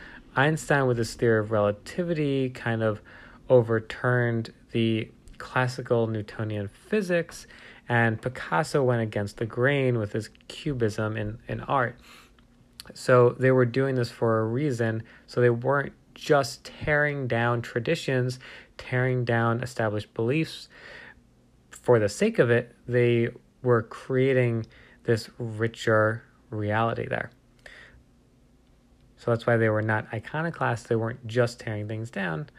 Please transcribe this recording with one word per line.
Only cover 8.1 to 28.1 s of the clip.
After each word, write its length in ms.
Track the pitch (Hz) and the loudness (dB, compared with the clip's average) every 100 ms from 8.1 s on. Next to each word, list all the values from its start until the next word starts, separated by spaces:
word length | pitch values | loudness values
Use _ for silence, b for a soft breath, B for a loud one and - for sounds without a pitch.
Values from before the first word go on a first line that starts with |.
| 110 | 0
Picasso 640 | 127 127 - 165 156 151 | -6 -8 -2 -2 0 2
went 180 | 127 120 | 2 2
against 360 | 110 107 104 - | 0 -2 -4 -6
the 80 | 113 | -6
grain 520 | - 127 143 131 120 | 0 2 2 2 0
with 140 | 101 | -2
his 180 | 113 101 - - | -6 -8 -14 -20
cubism 680 | - 156 131 110 101 107 110 | -10 -6 -2 -2 0 -4 -4
in, 240 | 104 - - | -6 -8 -10
in 140 | 113 | -10
art. 360 | - 139 117 - B B B _ _ _ _ - - | -2 0 0 -4 B B B _ _ _ _ -20 -20
So 360 | - - 127 120 123 | -4 4 6 6 4
they 120 | 131 | 4
were 140 | 131 123 | 4 4
doing 300 | 131 135 131 | 2 0 0
this 160 | 120 | -4
for 300 | - 117 113 | -2 0 2
a 40 | 110 | 0
reason. 580 | 123 151 117 113 110 B B - | -2 -2 -2 -2 -4 B B -6
So 140 | - | 2
they 100 | 123 | 4
weren't 440 | 117 131 143 135 - _ | 4 0 -2 -2 -12 _
just 520 | - - 147 131 - - | -10 2 4 2 -6 -16
tearing 640 | - - 147 147 143 127 | -6 0 2 2 0 -2
down 320 | 117 120 120 | 0 2 0
traditions, 760 | 117 - 117 160 - 131 127 127 B B B - | -2 -4 -2 -2 0 0 0 -4 B B B -18
tearing 460 | - 127 127 127 | -4 0 0 0
down 400 | 120 117 117 117 | 0 2 2 0
established 500 | 123 - 110 104 - | -4 -2 -2 -2 -6
beliefs 540 | - 113 156 156 - - B B B B B _ _ _ _ _ | -2 0 0 -2 -8 -18 B B B B B _ _ _ _ _
for 260 | - - 117 | -4 4 4
the 120 | 104 | 4
sake 300 | - 220 226 | 0 2 4
of 100 | 123 | 4
it. 260 | 120 123 - - | 2 0 -10 -2
They 400 | 123 120 120 117 - _ _ | 2 4 4 0 -4 _ _
were 220 | 123 120 | 2 2
creating 840 | 110 - - 131 131 127 123 113 110 B B B - | 0 -10 -4 0 2 4 2 0 -6 B B B 0
this 240 | 113 - - | 0 -2 -10
richer 840 | 117 107 113 - - 107 107 113 - _ _ | -10 -4 -4 -2 2 4 2 0 -10 _ _
reality 580 | 107 104 107 117 - - | -6 -2 0 0 -2 -4
there. 240 | - - - _ _ B B B B _ | -6 -6 -14 _ _ B B B B _